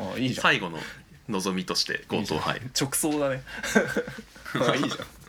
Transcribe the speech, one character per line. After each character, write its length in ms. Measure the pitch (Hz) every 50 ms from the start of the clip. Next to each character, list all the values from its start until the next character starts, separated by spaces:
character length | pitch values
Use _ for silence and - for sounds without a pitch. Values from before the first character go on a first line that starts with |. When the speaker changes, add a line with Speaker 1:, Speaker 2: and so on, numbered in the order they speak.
| 101 92 92
Speaker 1:
ー、 40 | 110
い 60 | 131
い 60 | 131 107
じ 60 | -
ゃ 20 |
ん。 20 | -
Speaker 2:
最 180 | 175 147 113
後 80 | 98 87
の 80 | 82 78 - - - - - - - - - -
望 280 | 107 95 90 98 92
み 80 | 92 90
と 100 | - 87
し 100 | - -
て 200 | - - - - -
強 140 | - - 101
盗 160 | - 80 73
入 220 | - - 73 -
る。 60 | 113
Speaker 1:
い 20 | -
い 20 | -
じ 120 | - 147
ゃ 20 |
ん。 40 | 135
直 40 | - - - 156 151
送 60 | 147
だ 120 | 143 139
ね。 120 | 131 135 - - - - - - - 214 170 - - 190 - - - - - - - - - - -
<laughs> 0 |
あ、 200 | 127 127 120 127
い 40 | 135
い 80 | 147 -
じ 80 | -
ゃ 60 | - -
ん。 40 | - - - -